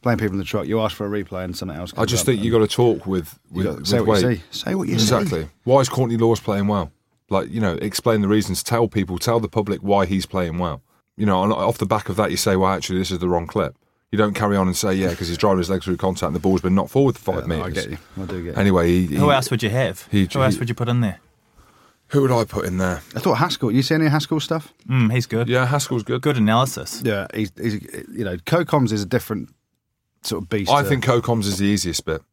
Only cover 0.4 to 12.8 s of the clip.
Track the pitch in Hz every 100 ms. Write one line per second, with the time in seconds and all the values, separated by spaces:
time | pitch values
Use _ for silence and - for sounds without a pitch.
0.4 | 87 107 76 110 110 - 104 104 95 92
1.4 | 92 87 92 78 87 - 107 117 - 117
2.4 | 113 113 107 - 123 107 98 95 80 -
3.4 | _ 85 95 76 78 117 107 104 90 104
4.4 | - - - 190 - 113 107 120 196 82
5.4 | 78 _ - 135 131 - 127 117 113 110
6.4 | - 101 101 104 80 _ _ _ _ 98
7.4 | 64 104 104 82 107 - - 110 101 107
8.4 | 101 90 - 117 117 107 92 90 - 117
9.4 | 104 113 104 110 98 101 92 98 - 95
10.4 | 87 85 87 69 _ _ _ - 104 92
11.4 | 101 110 95 120 101 110 - 95 98 90
12.4 | - 95 95 95